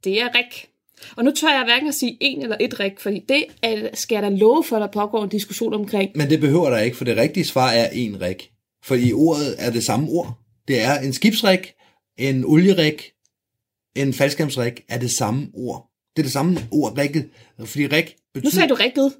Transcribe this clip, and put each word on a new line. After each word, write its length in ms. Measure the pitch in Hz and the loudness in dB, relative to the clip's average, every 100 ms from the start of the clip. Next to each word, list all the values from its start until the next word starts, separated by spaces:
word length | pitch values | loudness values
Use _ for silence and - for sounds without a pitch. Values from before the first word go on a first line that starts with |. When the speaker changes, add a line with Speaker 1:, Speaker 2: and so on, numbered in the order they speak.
Speaker 1:
Det 180 | 190 202 | -2 -2
er 140 | 240 240 | 0 -2
rig. 100 | 247 - - _ _ _ - - | -2 -10 -20 _ _ _ -20 0
Og 80 | |
nu 80 | 240 | 0
tør 180 | 277 311 | 2 2
jeg 140 | 277 | 2
hverken 240 | 233 240 302 | 2 2 0
at 80 | 277 | -2
sige 220 | 247 226 | -4 -2
en 200 | 277 269 | -4 -2
eller 140 | 254 208 | -6 -2
et 200 | - - | -2 -2
rig, 140 | 196 196 | -6 -4
fordi 200 | 202 202 - | -6 -6 0
det 160 | 277 - - | -2 -2 -4
er, 260 | 233 214 214 | -4 -4 -6
skal 220 | 214 - 214 | -8 -4 -2
jeg 80 | |
da 60 | 202 | 0
love 340 | 196 214 294 | 4 6 4
for, 160 | 320 220 | 2 -2
der 80 | 208 | -2
pågår 360 | 208 208 220 | -4 -2 -2
en 60 | 208 | -2
diskussion 440 | 214 202 - 226 | -4 -6 -6 -4
omkring. 380 | 214 208 208 196 151 | -4 -4 -2 -2 -2
Speaker 2:
Men 140 | 143 | 0
det 100 | 156 | 2
behøver 300 | 147 156 156 | 4 2 2
der 100 | 117 | 2
ikke, 180 | 113 123 | 0 -2
for 80 | 120 | -2
det 120 | 113 | 2
rigtige 280 | 110 - - | 0 0 -2
svar 240 | - 127 | 2 2
er 200 | 117 117 | 2 0
en 320 | 107 120 101 | -2 -6 -4
rig. 160 | 90 92 - _ _ _ | -6 -6 -12 _ _ _
For 120 | - 127 | -2 2
i 180 | 123 | 2
ordet 420 | 117 160 147 147 - | 4 2 2 -2 -4
er 140 | 117 | -4
det 120 | 117 | -2
samme 260 | 117 113 151 | 0 -2 0
ord. 300 | 170 - - _ _ - | -2 -4 -12 _ _ -4
Det 140 | 127 | 0
er 180 | 113 143 | 2 0
en 140 | 131 | -2
skibsrig, 460 | 127 214 220 208 185 - _ _ _ _ - | 2 2 2 2 2 0 _ _ _ _ -6
en 280 | 139 131 127 | -2 0 4
olierig, 500 | 156 190 175 151 151 - _ _ _ _ _ _ _ _ 127 | 6 6 4 2 0 -14 _ _ _ _ _ _ _ _ -4
en 180 | 139 | -2
faldskærmsrig 600 | 123 139 - 151 127 120 - _ | 0 0 0 -4 -2 -4 -6 _
er 100 | 120 | -6
det 120 | 123 | -4
samme 360 | - 107 123 147 | -2 -2 -2 -6
ord. 380 | - 123 120 - _ _ - | -10 -8 -10 -12 _ _ -4
Det 60 | |
er 40 | 143 | -2
det 60 | |
samme 280 | 143 156 170 117 | 0 0 -2 0
ord, 260 | 151 123 117 | -2 0 -2
rigget. 320 | 143 156 135 _ _ - 113 | -2 -2 -6 _ _ -18 -10
Fordi 220 | 143 143 | -4 0
rig 200 | 151 175 - _ | 0 -2 -10 _
betyder 140 | - 254 | -4 0
Speaker 1:
Nu 20 | |
sagde 200 | 285 311 | 2 2
du 60 | 262 | 2
rigget. 380 | 214 269 269 | 0 2 0